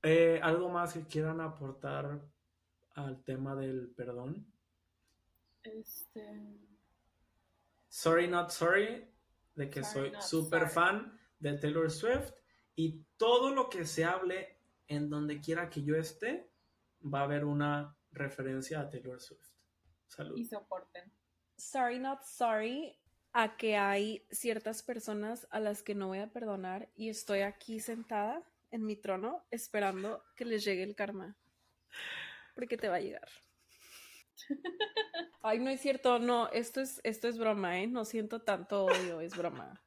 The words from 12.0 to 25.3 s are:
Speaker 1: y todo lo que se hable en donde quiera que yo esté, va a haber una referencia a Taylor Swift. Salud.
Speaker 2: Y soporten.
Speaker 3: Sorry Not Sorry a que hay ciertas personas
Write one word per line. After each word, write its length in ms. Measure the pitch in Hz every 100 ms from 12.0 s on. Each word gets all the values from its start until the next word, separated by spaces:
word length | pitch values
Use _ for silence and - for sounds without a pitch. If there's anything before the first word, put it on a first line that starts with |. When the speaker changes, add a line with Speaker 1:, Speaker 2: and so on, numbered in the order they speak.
| 220 262 285 - _ _ _ -
Speaker 1:
y 260 | 160 156 - _
todo 340 | 226 240 269
lo 160 | 269 247
que 160 | 185
se 200 | 156 -
hable 560 | 165 185 180 185 - - _ _ _
en 240 | 147 147
donde 300 | 147 151 147
quiera 280 | 156 165 170
que 140 | 160
yo 140 | 143 156
esté, 560 | 160 - 226 339 - _ _ _ _ _
va 180 | 143 139
a 40 |
haber 200 | 143 147
una 520 | 147 147 147 147 147 - _
referencia 680 | - 139 139 131 131 131 156
a 80 | 139
Taylor 320 | 135 127 127
Swift. 280 | - - - _ _ _ _ _ _
Salud. 300 | - 147 -
Speaker 2:
Y 80 |
soporten. 680 | 233 208 - 185 - 180 185 _ _ _ _ -
Speaker 3:
Sorry 440 | - 269 247 254
Not 220 | 262 277
Sorry 760 | - - 240 214 220 262 311 - _ _ _
a 240 | 240 220 -
que 200 | 226 208
hay 500 | 196 202 208 214 _
ciertas 500 | - 240 220 220 220
personas 640 | - 233 220 208 214